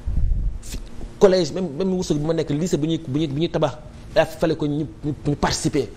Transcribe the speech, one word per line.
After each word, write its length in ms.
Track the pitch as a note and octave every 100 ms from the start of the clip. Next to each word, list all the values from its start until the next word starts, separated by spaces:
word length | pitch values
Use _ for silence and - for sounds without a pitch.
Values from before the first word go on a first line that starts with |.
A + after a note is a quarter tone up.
| - - - - - -
Fi, 180 | - - - - - -
collège, 340 | G3 F#3 D#3
même, 160 | F3 F3+
même 180 | C#3 F#3+
Ourossogui 260 | F3+ F3 D3+
bi 60 | D#3
ma 80 |
nekk, 160 | E3 D3
lycée 260 | D3 F3+ D#3+
bi 120 | D#3
ñuy, 100 | D#3+ C#3
bi 120 | D3
ñuy, 60 | D3+
bi 120 | C3+
ñuy 80 | E3
tabax, 300 | D#3+ D3 - - - -
il 120 | D#3 D#3 -
fallait 180 | E3 D3+
que 100 | D3+
ñu, 200 | D3 C#3+ -
ñu, 120 | D3 - D3
ñu 80 | C#3+
participer, 500 | D#3+ - D#3+ C#3+ A2